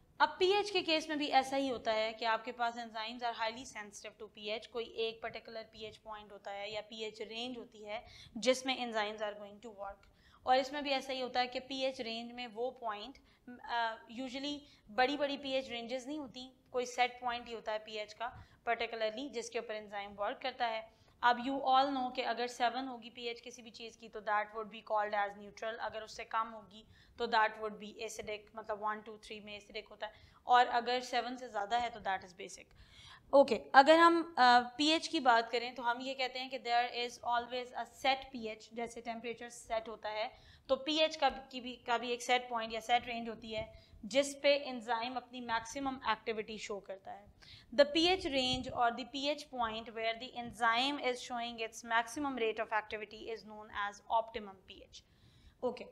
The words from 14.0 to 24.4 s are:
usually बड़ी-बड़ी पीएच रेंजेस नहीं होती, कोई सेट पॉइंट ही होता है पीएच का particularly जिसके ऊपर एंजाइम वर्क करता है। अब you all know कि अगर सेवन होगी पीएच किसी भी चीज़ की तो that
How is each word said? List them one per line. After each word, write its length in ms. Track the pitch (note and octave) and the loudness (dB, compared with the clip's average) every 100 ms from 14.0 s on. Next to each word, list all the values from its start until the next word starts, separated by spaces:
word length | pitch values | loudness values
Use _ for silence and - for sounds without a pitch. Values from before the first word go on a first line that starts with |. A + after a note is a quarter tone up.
| G#3 A3+ | -12 -10
usually 360 | C4 C4+ C#4+ C#4+ - - - | -8 -6 -6 -6 -10 -20 -4
बड़ी-बड़ी 460 | G#3+ B3+ D4 C#4 C#4 | 2 4 4 0 -2
पीएच 320 | C4+ C4 C4 | -2 -2 -2
रेंजेस 380 | A#3+ A#3 C4 B3 | -8 -6 -6 -6
नहीं 120 | D4+ | -8
होती, 300 | C4 B3+ B3+ _ _ | -8 -12 -18 _ _
कोई 140 | B3+ B3 | -4 -2
सेट 340 | - B3 B3 | 2 0 0
पॉइंट 260 | B3 A#3+ A#3+ | -4 -4 -6
ही 60 | |
होता 180 | A3 A3 | -8 -4
है 80 | G#3+ A3 | -4 -4
पीएच 280 | G#3+ G#3 | -8 -8
का 180 | - A#3+ - - _ A#3+ | -8 -8 -8 -20 _ -2
particularly 600 | A3+ A3+ A3+ A3 G#3+ C#4 | 0 -2 -2 -2 -2 -6
जिसके 260 | A3+ A3 A#3 | -6 -6 -6
ऊपर 140 | A3+ G#3+ | -6 -8
एंजाइम 400 | G#3 G3+ G3+ G3+ | -8 -8 -8 -4
वर्क 200 | G3+ C4+ | -4 -2
करता 220 | C4 B3+ A#3 | -6 -2 -2
है। 200 | A3 A3 _ _ - | -2 -8 _ _ 2
अब 140 | A#3+ A#3+ B3+ | 4 4 2
you 80 | C4+ C4 | 0 6
all 200 | C4 C#4+ | 6 6
know 220 | C4+ B3+ B3+ | 2 -2 -2
कि 60 | A#3 | -2
अगर 160 | A3+ A#3+ | 0 -2
सेवन 400 | - A#3 B3 C4+ | 0 0 0 -6
होगी 220 | A#3+ A3+ B3 | -10 -14 -10
पीएच 240 | A#3+ A#3 | -8 -8
किसी 200 | B3 A#3+ | -12 -16
भी 100 | A3+ | -16
चीज़ 260 | G#3+ A3+ A3+ | -14 -14 -14
की 100 | A3+ | -14
तो 100 | G#3+ | -8
that 320 | G#3 G#3 | 0 0